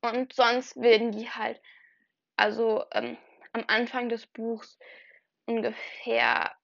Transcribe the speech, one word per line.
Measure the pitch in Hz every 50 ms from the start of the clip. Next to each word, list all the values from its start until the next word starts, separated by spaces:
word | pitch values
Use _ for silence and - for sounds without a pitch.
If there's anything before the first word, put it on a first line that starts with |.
Und | - 240 220 247 262 254 -
sonst | - 247 233 240 247 262 - -
würden | - 214 240 226 214 226 233 208
die | 214 226 -
halt, | - 240 220 214 233 - _ - - _ _ _ _ _ _ _ _ _ _ _ _
also, | - 214 214 208 226 226 226 220 - - - -
ähm, | 214 233 240 233 - - _ _ _ - - _
am | 226 220 -
Anfang | 214 220 240 233 - 254 247 240
des | 233 226 -
Buchs | _ _ - 226 226 233 214 - - - _ - - - - - - - _ _ _ _ _ _
ungefähr | - 233 233 214 - 220 - - - - - - 247 226 117 120 117 117 - 85 - - _